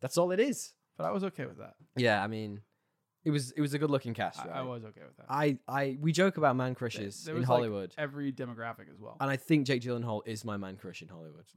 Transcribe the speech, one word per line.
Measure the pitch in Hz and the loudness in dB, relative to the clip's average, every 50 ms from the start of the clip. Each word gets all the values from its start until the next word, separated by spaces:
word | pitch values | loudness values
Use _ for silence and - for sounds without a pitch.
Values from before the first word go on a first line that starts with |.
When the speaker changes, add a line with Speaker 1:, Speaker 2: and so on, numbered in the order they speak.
Speaker 1:
That's | - 131 - 170 | -8 -2 2 4
all | 175 180 | 4 4
it | 185 190 | 6 4
is. | 247 285 233 - - - - _ _ _ _ - | 4 4 2 -2 -4 -12 -14 _ _ _ _ -4
Speaker 2:
But | 160 | -2
I | 165 | -2
was | 208 196 190 | 0 0 -2
okay | 190 - - 135 | -4 -4 -6 -8
with | 131 - 71 | -10 -10 -12
that. | - - - _ - _ - 127 | -16 -18 -18 _ -20 _ -2 2
Speaker 1:
Yeah, | 120 117 104 101 98 | 4 6 6 4 2
I | 107 | 0
mean, | 110 110 110 104 101 104 104 _ _ _ _ _ _ _ _ _ _ _ - | -2 -4 -6 -6 -8 -10 -12 _ _ _ _ _ _ _ _ _ _ _ -2
it | 160 | 0
was, | 147 147 127 127 | 0 0 0 -2
it | - 156 | -2 -2
was | 147 139 143 | 0 0 0
a | 143 | 0
good | 151 147 | 2 2
looking | 143 131 - 120 113 | 2 2 0 0 -2
cast, | - 101 90 - - | -2 -2 -2 -2 -4
Speaker 2:
I, | - - | -8 -8
Speaker 1:
right? | 85 135 | -6 -6
Speaker 2:
I | |
was | 131 127 123 120 110 | -6 -6 -8 -8 -10
okay | 107 - - 78 | -14 -16 -16 -20
with | 65 - - | -20 -20 -16
that. | - - | -10 -4
Speaker 1:
I, | 131 143 151 147 135 120 _ - | 0 2 2 2 2 0 _ -4
I, | 127 139 139 135 127 143 | -2 -2 0 -2 -2 0
we | 147 160 160 | 0 2 4
joke | 170 190 196 185 165 | 6 4 4 4 4
about | 151 139 123 | 4 4 6
man | 127 127 131 127 | 4 2 0 -2
crushes | - 127 113 - - 104 101 101 - - | -2 -4 -4 -4 -4 -6 -6 -8 -10 -8
Speaker 2:
There | 165 156 | -6 -2
Speaker 1:
in | 123 | 0
Speaker 2:
was, | 123 127 | 2 4
like, | 123 123 | 4 4
Speaker 1:
Hollywood. | 120 110 104 98 95 90 - - | 4 2 0 -2 -4 -6 -6 -6
Speaker 2:
every | 151 139 139 147 143 139 | -6 -6 -4 -4 -4 -4
demographic | 131 127 131 123 117 110 113 117 113 - 95 73 | -4 -4 -6 -8 -8 -8 -8 -8 -8 -10 -14 -20
as | 71 90 | -18 -16
well. | 107 113 110 - | -16 -12 -6 -2
Speaker 1:
And | 135 135 | 0 0
I | 135 | 0
think | 127 - - 165 151 135 135 | 0 2 4 4 4 6 4
Jake | 135 123 | 2 0
Gyllenhaal | 117 123 120 120 117 117 107 107 - | 0 -2 -2 -2 -2 -2 -2 -2 -2
is | 113 110 107 117 | -4 -6 -6 -4
my | 113 104 | -4 -4
man | 101 98 95 95 98 | -4 -6 -8 -10 -10
crush | - 92 85 - | -12 -12 -12 -12
in | 82 78 | -14 -16
Hollywood. | 90 82 80 78 73 82 98 _ - | -16 -16 -16 -16 -16 -18 -20 _ -10